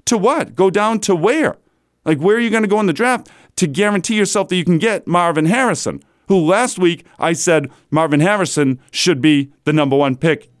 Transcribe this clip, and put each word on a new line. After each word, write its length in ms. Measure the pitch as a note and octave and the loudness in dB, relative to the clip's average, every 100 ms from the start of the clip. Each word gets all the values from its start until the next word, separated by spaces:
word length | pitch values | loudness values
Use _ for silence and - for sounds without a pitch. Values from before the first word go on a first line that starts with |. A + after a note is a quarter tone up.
to 140 | - A3+ | -4 0
what? 360 | G3+ D4+ G2+ | 0 0 -4
Go 140 | - F#3+ | 0 0
down 320 | F#3 G#3+ A3 | 2 0 -2
to 140 | G#3 | -2
where? 420 | F3+ A3 D#4 C#4 - _ _ _ _ | 0 2 0 -2 -4 _ _ _ _
Like, 140 | - D3+ | -4 0
where 180 | F3 A3+ | 2 2
are 40 | |
you 100 | A#3 | 0
gonna 160 | A3 G#3+ | 0 0
go 120 | G#3+ | 0
in 60 | |
the 80 | G3+ | 0
draft 380 | D3 A#3+ B3 - _ _ - | 0 -2 -2 -6 _ _ -4
to 100 | E3 | -4
guarantee 500 | C3+ G#3 G3+ E3+ G#3+ | 0 0 0 -2 0
yourself 320 | F#3+ G#3 F#3+ | 0 0 -2
that 80 | F#3 | -2
you 100 | D#3+ | 0
can 100 | E3 | 0
get 300 | G#3+ G3+ - | 0 -2 -2
Marvin 400 | F3 E3+ D#3 D#3+ | 0 0 0 0
Harrison, 560 | A#3 B3+ D3+ - D2+ _ _ - | 0 0 -2 -6 -10 _ _ 0
who 80 | F#3+ | 0
last 420 | D#3 G3 B3 - | 2 2 0 0
week 280 | F3+ E3+ - - | -2 -2 -10 -6
I 140 | D#3 | -4
said 380 | E3+ - D#3+ C#3 _ - | -2 0 0 0 _ -4
Marvin 300 | D3 D#3+ D3 | -2 0 2
Harrison 600 | E3 G#3 F3+ - C#3 B2+ _ | 2 0 -2 0 -2 -2 _
should 320 | - F3+ D3 | -4 -2 0
be 260 | D#3 D3 C#3 _ | 2 2 0 _
the 80 | - | -2
number 240 | D#3 C#3+ C#3 | 0 2 2
one 200 | C#3 B2+ | 0 0
pick 340 | D#3+ D3 - - | -2 -2 -4 -2